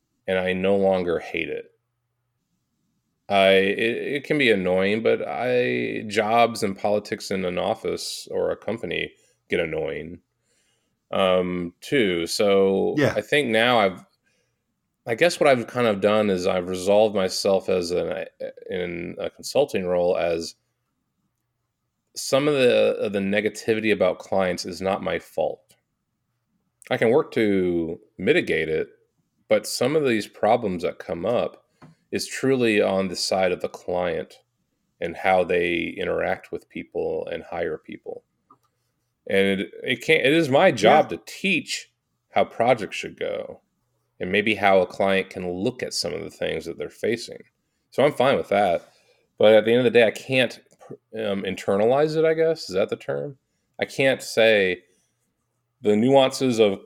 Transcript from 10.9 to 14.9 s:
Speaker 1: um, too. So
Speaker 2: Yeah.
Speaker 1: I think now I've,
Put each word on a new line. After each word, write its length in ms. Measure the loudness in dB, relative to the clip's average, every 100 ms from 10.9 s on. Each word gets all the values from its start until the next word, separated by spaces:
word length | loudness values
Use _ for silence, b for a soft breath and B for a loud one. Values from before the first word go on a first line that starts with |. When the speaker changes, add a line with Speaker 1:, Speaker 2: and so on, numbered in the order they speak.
| _ -6
Speaker 1:
um, 600 | 0 2 2 0 -4 -8 -12
too. 460 | -4 0 0 0 -4
So 680 | 0 2 4 4 2 0 0
Speaker 2:
Yeah. 160 | 0 0
Speaker 1:
I 40 |
think 280 | 0 0 2
now 280 | 2 2 2
I've, 260 | 2 -2 -18 _ _ _ _ _ _ _ _